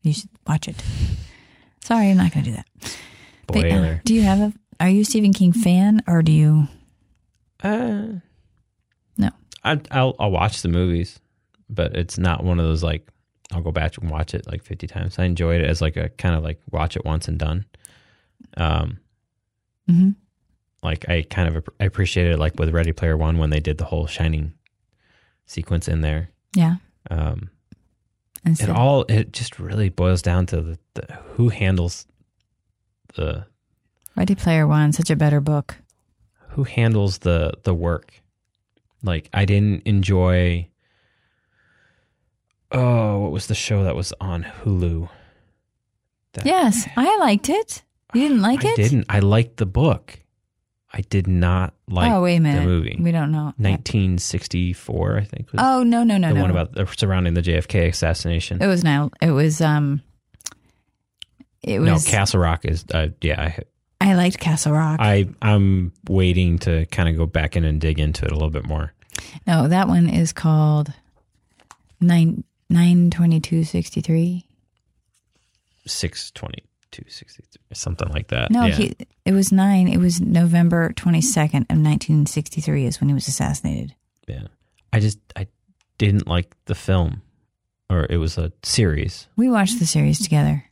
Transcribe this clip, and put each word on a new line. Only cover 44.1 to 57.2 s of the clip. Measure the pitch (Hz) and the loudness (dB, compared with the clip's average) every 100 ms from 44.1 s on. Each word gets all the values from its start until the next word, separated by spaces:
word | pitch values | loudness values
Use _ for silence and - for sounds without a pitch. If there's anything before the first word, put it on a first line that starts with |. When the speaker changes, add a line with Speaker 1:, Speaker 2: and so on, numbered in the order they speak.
| - | -8
Speaker 2:
on | 95 85 | -8 -6
Hulu? | 82 - - 95 87 82 85 - _ _ _ _ _ _ _ _ _ _ _ | -8 -6 -2 0 0 -2 -6 -14 _ _ _ _ _ _ _ _ _ _ _
That | - 277 | -6 -2
Speaker 1:
Yes, | 370 262 233 - - | 2 2 0 -2 0
I | 294 427 | 2 2
liked | 302 302 - | 2 2 0
it. | 381 440 - _ _ _ | -2 -2 -12 _ _ _
You | 233 294 | 0 2
didn't | 254 | 2
like | 202 269 427 | 2 2 0
Speaker 2:
I | |
Speaker 1:
it? | 466 | 2
Speaker 2:
didn't. | 107 135 - | 2 2 2
I | 104 | 2
liked | 98 110 120 - | 4 2 0 -2
the | 101 | -4
book. | 117 151 - - - _ _ _ _ _ _ _ | 0 0 0 -6 -20 _ _ _ _ _ _ _
I | - | -10
did | - 101 92 | -2 -2 2
not | 90 87 92 90 _ - | 2 2 2 -2 _ -6
like | 90 240 | 0 2
Speaker 1:
Oh, | 202 | 2
wait | 180 170 | 2 2
a | |
minute. | 151 143 | 2 2
Speaker 2:
the | 87 | 2
movie. | 87 87 - | 0 -2 -2
Speaker 1:
We | 170 | -2
don't | 165 147 | 0 -2
know. | 156 151 - | -2 -4 -2
Speaker 2:
Nineteen | 101 92 - 107 92 87 | 0 0 -2 0 0 0
sixty-four, | - - - 90 90 87 - 110 98 107 | -2 -8 -4 -4 -2 -4 -8 -4 -2 -2
I | |
think, | 101 - - | -4 -8 -8
was | - | -2
Speaker 1:
Oh, | 262 262 | 0 2
no, | 233 233 | 2 2
no, | 233 202 | 2 2
no, | 170 | 2
Speaker 2:
the | |
Speaker 1:
no. | 123 | 2
Speaker 2:
one | 92 | 2
about | 87 82 | 0 -2
the, | - 95 | -4 -4
surrounding | - 101 92 | -2 0 2